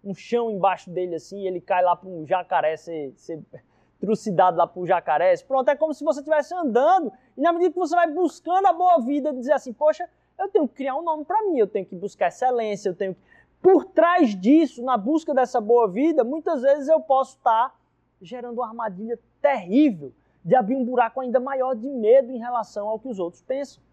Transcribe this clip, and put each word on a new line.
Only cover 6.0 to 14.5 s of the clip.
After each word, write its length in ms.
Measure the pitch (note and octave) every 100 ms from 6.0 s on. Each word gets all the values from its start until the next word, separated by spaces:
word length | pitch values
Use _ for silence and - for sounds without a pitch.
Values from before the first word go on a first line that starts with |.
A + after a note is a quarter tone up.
você 160 | D4+ C#4+
estivesse 340 | C#4+ D4+ -
andando 560 | F4+ D#4 A3 D4 F#4+ C4 - _ -
e 40 |
na 120 | E4
medida 200 | E4+ F4+
que 60 | F4
você 180 | D#4+ F4
vai 160 | E4+
buscando 540 | D4+ E4+ - D#4 F#4 G4
a 60 |
boa 280 | E4+ F4+ E4+
vida, 320 | A#3+ C#4+ C#4+
dizer 200 | B3+ B3
assim, 200 | C#4+ B3+
"Poxa, 340 | G#3+ D4+ D4+ F4 _ _ -
eu 100 | G4
tenho 200 | G4+ C#4+
que 60 |
criar 200 | - C4+
um 80 | C4+
nome 220 | E4+ D#4
pra 180 | D4 G4+
mim, 140 | G#4+ C#4+
eu 80 | G3+
tenho 200 | G3+ F3+
que 100 | F3
buscar 320 | G3 - F3+
excelência, 640 | - B3+ A#3+ A3 G3+ G3
eu 40 |
tenho 200 | E3+ G3
que." 60 | F#3 _ _ _ _
Por 240 | F#4 F4+ -
trás 520 | - E4 F4+ B3+ G3
disso, 460 | F#3+